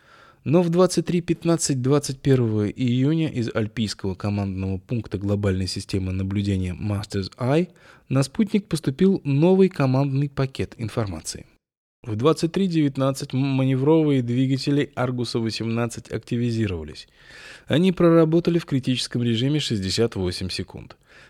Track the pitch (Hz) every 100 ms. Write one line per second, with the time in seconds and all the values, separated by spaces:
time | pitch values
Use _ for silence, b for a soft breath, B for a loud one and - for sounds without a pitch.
0 | b b b b 123 165 175 170 185 180
1 | 165 175 170 165 165 165 - 135 123 143
2 | 139 135 139 131 117 107 104 - 127 127
3 | 131 160 156 127 113 - 107 - 104 -
4 | 98 90 104 101 98 95 95 95 - 120
5 | - 98 101 104 101 92 92 101 - 98
6 | 92 92 95 101 101 95 92 85 107 101
7 | - 101 95 - 123 151 180 b b b
8 | - 135 135 - 214 214 - 156 - 135
9 | 190 190 143 139 170 190 185 - 131 131
10 | 143 135 143 - 135 - 92 - 110 -
11 | 101 80 - - - _ _ _ _ _
12 | 120 107 139 156 165 185 196 160 147 135
13 | 135 135 143 131 139 131 131 131 143 160
14 | 151 135 120 120 131 135 143 143 - -
15 | 127 123 120 123 113 - 113 113 117 117
16 | - 113 - 120 120 113 107 85 76 76
17 | - B B B B B - 151 185 175
18 | 175 165 160 170 175 170 - 135 131 123
19 | - 123 120 113 131 151 - 110 95 -
20 | 117 101 90 - 92 - 90 - - -
21 | b b b